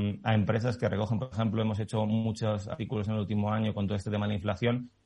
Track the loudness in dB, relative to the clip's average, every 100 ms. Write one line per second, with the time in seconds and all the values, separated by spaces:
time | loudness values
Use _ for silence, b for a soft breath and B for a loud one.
0 | 0 0 2 4 4 2 0 0 0 0
1 | 0 0 -2 0 0 2 0 0 -2 0
2 | 2 2 0 0 0 -2 -4 -6 -4 -2
3 | 0 -2 0 0 0 2 0 0 -2 -2
4 | -2 -2 0 -2 -2 0 0 0 -4 -14